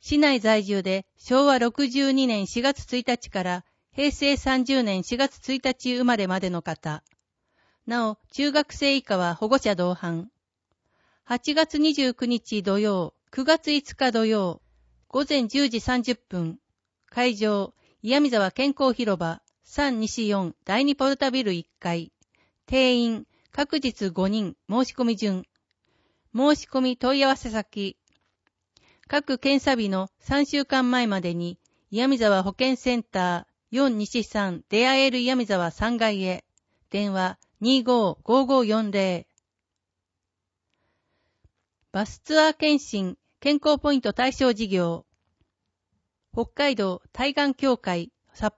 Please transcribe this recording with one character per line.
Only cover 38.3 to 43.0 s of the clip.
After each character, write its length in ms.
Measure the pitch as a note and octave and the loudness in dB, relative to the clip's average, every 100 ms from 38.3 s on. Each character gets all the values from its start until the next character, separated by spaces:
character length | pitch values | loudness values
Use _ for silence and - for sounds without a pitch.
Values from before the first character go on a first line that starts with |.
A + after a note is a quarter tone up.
| B3 C4 | 2 4
五 180 | C4 | 2
四 260 | A3+ G#3+ G#3+ | 2 0 0
零。 360 | G3 F#3+ F3 - _ _ _ _ _ _ _ _ _ _ _ _ _ _ _ _ _ _ _ _ _ _ _ _ _ _ | 0 0 -2 -8 _ _ _ _ _ _ _ _ _ _ _ _ _ _ _ _ _ _ _ _ _ _ _ _ _ _
バ 120 | G3 | -6
ス 140 | G#3+ - | -6 -8
ツ 220 | - D#4 | 0 4
ア 80 | D#4 | 4
ー 60 | |
検 300 | D4+ D4+ D4 | 2 2 2
診、 320 | - G#3 | 0 -6